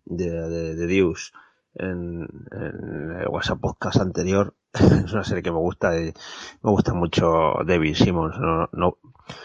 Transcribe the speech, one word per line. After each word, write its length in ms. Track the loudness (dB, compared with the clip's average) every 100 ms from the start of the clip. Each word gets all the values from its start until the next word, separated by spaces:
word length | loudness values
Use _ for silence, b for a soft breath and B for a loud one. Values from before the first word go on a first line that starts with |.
de, 720 | -8 -4 -4 -4 -4 -4 -4 -4
de 100 | 0
Deus 460 | 4 2 0 -10 -18 b b b
en, 540 | -10 -6 -6 -6 -8 -10 -12 -14
en 640 | -10 -10 -10 -10 -8 -8 -6
el 80 | -6
WhatsApp 320 | -4 -4 -4
podcast 400 | -4 -4 -2 0
anterior. 540 | 0 -2 0 2 0 -4 _
<laughs> 0 |
Es 400 | 4 6 6 4
una 120 | -2
serie 180 | -2 -2
que 80 | -2
me 80 | 0
gusta 400 | 0 0 0 2
y 140 | -2 -6 B B B B
me 80 | 2
gusta 240 | 4 4
mucho 600 | 2 0 2 4 4 4 2 2
David 300 | 2 2 4
Simmons, 420 | 4 2 -2 -2
no, 300 | 0 0 0
no, 240 | 0 0 -2 -10 -20 B B